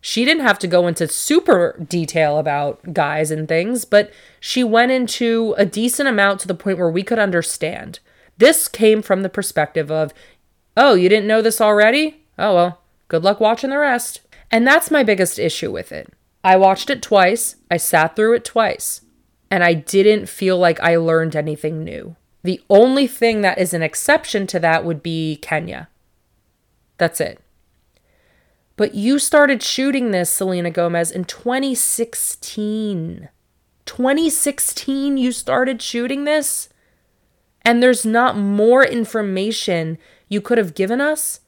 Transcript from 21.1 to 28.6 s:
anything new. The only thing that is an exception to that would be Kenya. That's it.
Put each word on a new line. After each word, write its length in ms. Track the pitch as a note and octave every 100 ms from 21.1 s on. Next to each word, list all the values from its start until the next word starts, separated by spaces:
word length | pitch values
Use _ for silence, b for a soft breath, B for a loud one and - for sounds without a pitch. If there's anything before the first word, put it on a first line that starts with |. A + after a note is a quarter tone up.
| D#3+ E3 D#3
anything 480 | D#3 D3+ D#3 D#3
new. 320 | D#3+ - - E3 _ _
The 180 | F3+ F3+ _
only 360 | G3+ B3 C4+ C4+
thing 360 | - A#3 G#3+
that 160 | G3 F3+
is 160 | F#3
an 80 | E3+
exception 640 | D#3+ - - D#4 - G#3 F#3+
to 100 | F3+
that 260 | E3 D#3+
would 180 | E3+ D#3+
be 340 | E3+ D#3+ D#3+ D3+
Kenya. 520 | - D#3 E3 - E3 _ _ _ _ _ _ _ _ _ _ _
That's 240 | E3 -
it. 180 | D#3 - _ _ _ _ _ _ _ _ _ _ _ _